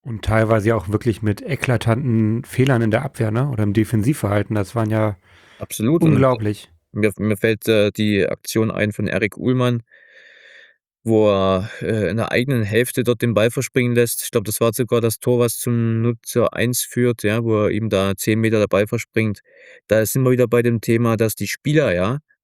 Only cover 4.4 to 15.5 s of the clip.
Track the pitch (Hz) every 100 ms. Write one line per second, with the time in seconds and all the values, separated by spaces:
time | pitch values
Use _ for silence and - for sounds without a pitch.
4.4 | 101 107 95 117 107 110 107 101 _ _
5.4 | _ - - - 110 170 165 135 131 117
6.4 | 107 104 - _ _ 107 104 95 104 104
7.4 | 113 107 117 110 104 - 107 101 82 -
8.4 | - 113 110 87 107 - 104 98 107 -
9.4 | 120 127 123 120 - _ _ - - -
10.4 | - - - _ _ _ 113 110 107 98
11.4 | 95 95 104 - 87 110 87 110 104 107
12.4 | 127 123 104 110 123 - 123 117 120 104
13.4 | 117 139 123 131 123 120 117 - - 120
14.4 | 101 - 117 113 117 120 113 - - 123
15.4 | 120